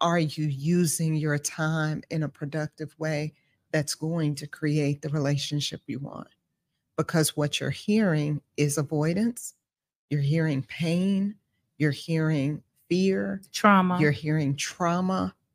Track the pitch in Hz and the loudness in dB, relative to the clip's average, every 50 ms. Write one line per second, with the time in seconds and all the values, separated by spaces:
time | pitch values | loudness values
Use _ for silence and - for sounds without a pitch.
0 | - 170 170 175 160 151 - 160 151 151 139 131 143 160 175 175 175 151 - - | 2 2 2 2 2 0 -2 -2 -4 -2 -2 -2 0 2 4 4 4 2 2 0
1 | 165 160 156 156 151 151 147 143 147 - - - 160 156 160 160 156 156 151 - | 0 0 0 0 0 0 0 0 -2 -4 -4 -2 -2 0 0 0 0 -2 -2 -4
2 | - - 160 160 151 143 - - 147 143 156 156 151 151 - - 156 143 - - | -6 -6 -4 -4 -2 -4 -6 -8 -8 -6 -4 -4 -4 -6 -8 -10 -12 -12 -8 -6
3 | 160 156 156 147 151 151 - _ _ _ _ _ _ _ - 151 156 - - - | -4 -2 -2 -2 -4 -6 -8 _ _ _ _ _ _ _ -2 -2 0 -2 -4 -4
4 | 156 160 170 170 156 151 147 135 156 147 - - 156 151 147 156 143 139 147 143 | -4 -2 -2 0 0 0 -2 -4 -8 -12 -8 -4 -2 0 2 2 2 0 -2 -2
5 | - 147 147 156 139 139 143 139 - - 147 147 135 - - - - - 113 131 | -4 -4 -2 0 0 0 0 -2 -2 -4 -4 -4 -4 -4 -8 -10 -10 -10 -8 -8
6 | 139 - - - - - _ _ _ _ _ _ _ _ _ _ _ _ _ - | -8 -10 -12 -14 -16 -18 _ _ _ _ _ _ _ _ _ _ _ _ _ -4
7 | 156 - - 165 151 - - 156 147 147 - - 139 139 - - - - 208 220 | -2 0 2 2 2 2 0 0 -2 -2 -2 -4 -4 -4 -4 -4 -2 0 2 4
8 | 220 185 160 151 147 151 151 143 - _ _ - 147 143 143 160 147 143 160 147 | 4 4 2 2 0 0 -2 -4 -6 _ _ 0 0 0 0 -2 -2 -2 0 0
9 | 151 160 170 196 226 233 240 - - - - _ _ _ _ _ _ _ _ _ | 0 0 0 0 0 -2 -2 -6 -10 -14 -16 _ _ _ _ _ _ _ _ _
10 | _ - 147 147 139 143 156 165 160 156 143 135 127 - - - 165 165 170 175 | _ -4 -2 0 2 2 2 2 2 2 0 -2 -4 -6 -8 -4 -2 0 0 2
11 | 185 196 196 190 196 202 214 - _ _ _ _ _ _ _ - 151 151 135 - | 2 2 2 0 0 -2 -4 -8 _ _ _ _ _ _ _ 0 0 0 0 -2
12 | - - 165 160 160 156 160 143 135 143 151 - - _ _ _ _ - 175 180 | -4 -2 0 0 2 2 2 2 0 0 -2 -6 -10 _ _ _ _ -2 0 2
13 | 190 190 190 196 202 196 196 196 - - - - - 208 202 190 185 185 180 175 | 2 2 2 0 -2 -4 -6 -8 -10 -10 -4 2 6 6 8 6 6 4 4 4
14 | 156 147 143 - - 151 156 156 147 139 139 143 - - - - 175 170 175 180 | 4 2 2 0 0 0 0 2 0 0 -2 -2 -6 -8 -4 -2 -2 0 0 0
15 | 185 185 190 185 185 190 - _ _ _ | 0 0 0 0 -2 -4 -6 _ _ _